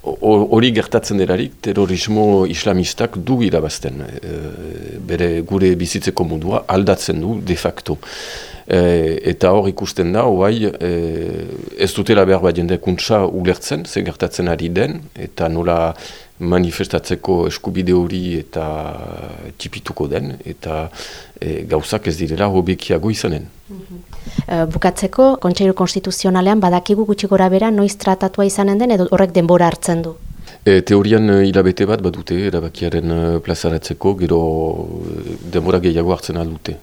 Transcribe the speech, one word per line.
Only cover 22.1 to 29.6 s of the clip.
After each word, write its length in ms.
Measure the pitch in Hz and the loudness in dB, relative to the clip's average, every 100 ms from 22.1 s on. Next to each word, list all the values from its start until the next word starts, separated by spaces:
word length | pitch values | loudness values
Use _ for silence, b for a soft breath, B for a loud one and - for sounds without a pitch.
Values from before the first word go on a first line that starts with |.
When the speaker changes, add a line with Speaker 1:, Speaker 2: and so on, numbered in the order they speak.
| 80 | -4
Speaker 1:
direla 300 | 82 80 101 | -4 0 2
hobekiago 640 | 95 87 90 - 85 101 | 2 0 -2 0 -2 0
izanen. 340 | 107 - 76 - - - | -2 -2 -4 -8 -18 -18
Speaker 2:
Mhm. 320 | 190 190 180 - B B B - | -18 -16 -18 -16 B B B -4
E, 160 | 170 160 | -2 -2
bukatzeko, 600 | 160 185 175 190 - 262 262 | 0 0 0 -4 4 4 4
Kontseilu 320 | 180 180 196 185 | 0 2 2 2
Konstituzionalean 840 | 180 196 190 185 196 185 185 214 | 0 0 -4 -2 0 2 4 4
badakigu 440 | 185 180 180 208 | 4 2 2 0
gutxi 240 | 214 202 190 | 2 0 2
gora 220 | 190 185 | 4 4
bera 180 | 190 220 | 4 2
noiz 240 | 208 202 - | 2 0 0
tratatua 480 | - 190 190 196 196 | 0 0 0 0 0
izanen 320 | 196 196 202 | 2 2 2
den, 160 | 247 208 | 2 2
edo 120 | 180 | 2
horrek 260 | 185 190 175 | 4 4 4
denbora 320 | 170 175 | 4 6